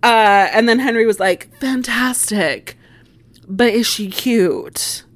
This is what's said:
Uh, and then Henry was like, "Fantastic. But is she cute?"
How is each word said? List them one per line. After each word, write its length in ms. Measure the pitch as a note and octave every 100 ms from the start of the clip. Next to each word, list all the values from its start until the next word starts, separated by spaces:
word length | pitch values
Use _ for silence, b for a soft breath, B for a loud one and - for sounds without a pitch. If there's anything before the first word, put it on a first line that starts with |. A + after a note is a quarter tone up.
Uh, 480 | A#3+ A3+ G#3+ G3+ F#3+
and 160 | G#3+ A#3
then 100 | A#3
Henry 280 | C4 A3+ A3+
was 120 | F#3+
like, 340 | F#3+ F3+ - -
"Fantastic. 1160 | C4+ C4 A#3+ A#3 B3+ B3 - G#3 D#3+ A#2+ - - b b b b _ - -
But 240 | F#3+ A#3+
is 140 | A3 A3+
she 240 | - G3+
cute?" 960 | F#3+ B3+ A#3 F3+ F#2 - - - - -